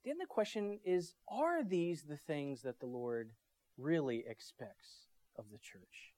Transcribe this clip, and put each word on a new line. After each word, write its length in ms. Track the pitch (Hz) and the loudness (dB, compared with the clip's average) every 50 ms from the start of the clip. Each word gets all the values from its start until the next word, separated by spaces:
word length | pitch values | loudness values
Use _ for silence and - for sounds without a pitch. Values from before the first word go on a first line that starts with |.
| _ | _
then 120 | 240 302 | -4 -4
the 80 | 339 370 | -4 -4
question 540 | - - 233 214 208 - 220 202 202 202 214 - | 0 2 2 2 2 0 -2 -2 -2 -4 -2 2
is, 300 | 185 180 180 170 170 - _ _ | 4 4 4 2 -2 -12 _ _
are 360 | - 202 247 302 339 349 330 269 | -6 0 2 4 4 4 2 2
these 400 | 185 185 175 170 175 170 156 143 | 2 2 4 4 2 0 -2 -4
the 140 | 147 147 | -8 -8
things 440 | 143 - - 156 147 143 139 139 123 - | -8 -2 -2 0 0 0 -2 -4 -2 -4
that 160 | 131 123 _ | -4 -4 _
the 80 | 135 | -6
Lord 440 | 123 123 123 120 120 117 117 113 110 110 _ _ _ _ _ _ _ _ | -6 -4 -2 -2 0 0 -2 -2 -6 -12 _ _ _ _ _ _ _ _
really 460 | - 127 151 165 165 143 131 120 113 117 | -4 2 4 4 4 4 2 0 0 -2
expects 800 | 120 113 - - - - - 127 104 - _ - - - - - _ _ _ _ _ _ | -6 -10 -12 -14 -18 -12 -12 -12 -12 -12 _ -20 -20 -20 -20 -20 _ _ _ _ _ _
of 100 | - 113 104 | -14 -12 -12
the 80 | 107 107 | -18 -18
church? 540 | - - - 95 90 _ - - - - _ | -18 -18 -20 -20 -20 _ -20 -20 -20 -20 _